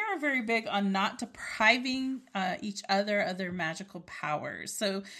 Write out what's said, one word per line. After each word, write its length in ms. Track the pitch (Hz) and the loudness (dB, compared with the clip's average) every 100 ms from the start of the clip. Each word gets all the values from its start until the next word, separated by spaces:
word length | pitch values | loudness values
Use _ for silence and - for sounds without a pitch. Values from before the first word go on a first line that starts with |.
| 427 359 | -2 0
are 40 | |
very 240 | 294 262 | 2 0
big 240 | 220 226 220 | 2 2 2
on 240 | 202 202 | 2 2
not 260 | 190 208 - | 2 2 -2
depriving, 1040 | - - - - 220 247 254 262 262 262 - 196 | -8 -8 -10 6 6 6 2 -2 -2 -4 -4 -2
uh, 220 | 185 - | -2 -2
each 220 | 208 202 - | -6 -6 0
other 320 | 196 208 208 | 2 2 0
of 200 | 185 185 | 0 -2
their 120 | 180 | -4
magical 500 | 180 160 165 190 175 | -2 -4 -4 -10 -14
powers. 720 | - - 156 151 - 85 - | -14 -8 -4 -2 -4 -8 -8
So, 300 | - 208 196 196 | -2 0 0 -6